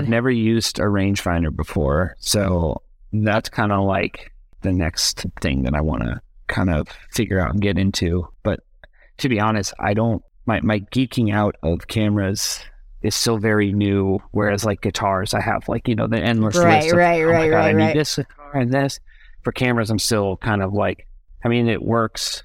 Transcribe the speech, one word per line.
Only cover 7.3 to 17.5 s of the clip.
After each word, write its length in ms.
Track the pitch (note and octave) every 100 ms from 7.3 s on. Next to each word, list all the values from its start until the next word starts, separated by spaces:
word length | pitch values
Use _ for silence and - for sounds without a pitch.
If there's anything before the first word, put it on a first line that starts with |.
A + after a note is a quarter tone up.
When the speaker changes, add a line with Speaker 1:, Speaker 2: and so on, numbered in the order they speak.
| F#2+
Speaker 1:
out 120 | D#2+
and 100 | G2+
get 160 | G2+ F2
into. 500 | F#2+ - E2+ F2+ E2+ -
But 180 | G#2+ F2+ _ - - - - -
to 100 | C#3
be 100 | G#2+
honest, 340 | A2 A2 F#2 -
I 140 | G#2
don't, 280 | G#2 A#2 A2+ - - -
my, 140 | G#2+
my 180 | A2+ G#2+
geeking 540 | G2+ B2+ C3 - G#2+
out 220 | G#2 G#2 -
of 240 | E2 E2+ -
cameras 720 | A#2 G#2+ G#2 F#2+ G#2 - - - - - -
is 120 | - -
still 220 | A#2+ A2+
very 340 | A2 G#2+ G#2
new. 480 | G2+ G2+ G2 F#2+ F#2+ -
Whereas, 340 | G#2 G#2 G2+ G#2+
like, 160 | G2
guitars, 520 | G#2 - G2+ F#2+ F#2
I 80 | A2
have, 260 | G#2 G#2 -
like, 180 | A#2 -
you 80 | A2
know, 120 | A2+
the 100 | A2+
endless 380 | F#2+ A2+ A2 F3
Speaker 2:
Right, 240 | E3+ D#3
Speaker 1:
list 120 | D#3+
of, 40 | F3
Speaker 2:
right, 240 | F3 E3+
Speaker 1:
"Oh 60 | D#3+
my 60 |
Speaker 2:
right, 160 | E3
Speaker 1:
God, 60 | D#3+